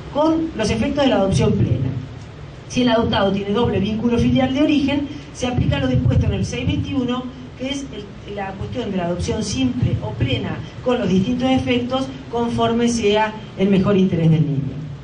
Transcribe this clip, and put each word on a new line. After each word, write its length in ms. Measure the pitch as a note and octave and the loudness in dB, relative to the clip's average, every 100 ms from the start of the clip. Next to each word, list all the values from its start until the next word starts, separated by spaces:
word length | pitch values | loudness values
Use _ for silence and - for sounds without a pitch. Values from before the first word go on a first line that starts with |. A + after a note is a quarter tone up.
| - | -6
con 340 | C#4+ D#4+ D#4+ D#4+ G#3 | 0 2 2 -2 -2
los 140 | A3 | -2
efectos 340 | G#3+ C#4+ C#4 | 0 0 2
de 60 | C#4 | 4
la 60 | G3+ | 4
adopción 360 | G3 - G#3 | 2 2 2
plena. 380 | G#3 - - - - - - - - - - - | 2 2 2 0 -4 -8 -14 -16 -16 -16 -16 -6
Si 120 | B3 | 0
el 80 | B3 | 2
adoptado 440 | A3+ A3 A3+ G3 | 4 2 2 2
tiene 180 | G3 G3+ | 0 0
doble 300 | A3 A#3+ G3 | 0 2 2
vínculo 360 | G3+ A3 A#3+ A#3 | 0 0 0 2
filial 380 | A#3+ B3 B3+ | 4 4 2
de 80 | C4 | 2
origen, 460 | D#4 D4 - D4 - - - | 2 4 2 0 -2 -8 -16
se 120 | - B3 | -6 -4
aplica 320 | B3 - C#4+ | 0 2 2
lo 100 | B3+ | 2
dispuesto 380 | B3 B3+ - G#3+ | 2 2 2 2
en 60 | |
el 140 | G3 F#3 | 0 -2
seis 200 | A#3+ C4 | -2 -2
veintiuno, 580 | D4 - C#4 A#3+ B3+ B3+ - - - | -2 -2 -2 -2 -2 -6 -12 -16 -10
que 100 | C4 | -8
es 160 | C#4 C4+ | -6 -8
el, 420 | G#3+ G3+ - G#3 | -12 -14 -16 -12
la 180 | G3+ G3 | -10 -8
cuestión 380 | G3 G3+ B3+ G#3+ | -8 -8 -6 -4
de 60 | F#3 | -4
la 80 | |
adopción 400 | E3+ F3 - A3+ | -2 -2 -2 -2
simple 520 | A3 C4 C4 - - - | -4 -2 -2 0 0 0
o 100 | - | -4
plena 440 | - - - - - - - | -2 -2 -2 -4 -6 -10 -4
con 160 | B3+ A#3+ | 0 0
los 100 | G3 | 2
distintos 420 | F#3 G#3 B3 C4 | 2 2 0 2
efectos 560 | C4 C4 A#3+ B3 C4 C4+ - - | 2 2 0 0 -2 -4 -8 -6
conforme 580 | A#3 A#3 A#3 A#3 A#3 A#3+ | -2 -2 2 2 4 2
sea 460 | A#3 G3+ G#3 G#3+ G#3 - - | 2 2 2 0 -4 -12 0
el 100 | G3 | 4
mejor 300 | F#3+ G3 F#3+ | 4 4 4
interés 320 | F#3 D#3+ D#3+ | 4 4 4
del 160 | D#3 C#3+ | 4 4
niño. 340 | C3 B2+ - - - | 0 -2 -6 -10 -12